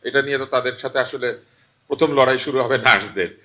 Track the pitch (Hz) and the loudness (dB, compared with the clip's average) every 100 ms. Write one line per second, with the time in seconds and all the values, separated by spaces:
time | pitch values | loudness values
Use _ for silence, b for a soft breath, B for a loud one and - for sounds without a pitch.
0 | 123 139 139 135 131 127 123 113 135 135 | -2 -2 0 -4 -2 -2 -2 -6 -6 -4
1 | 123 135 123 110 b b b b - 143 | -4 -4 -6 -6 b b b b -8 0
2 | 156 139 131 131 151 131 120 131 117 104 | 2 4 4 2 0 -2 0 2 4 4
3 | 101 95 85 - | 0 -4 -6 -6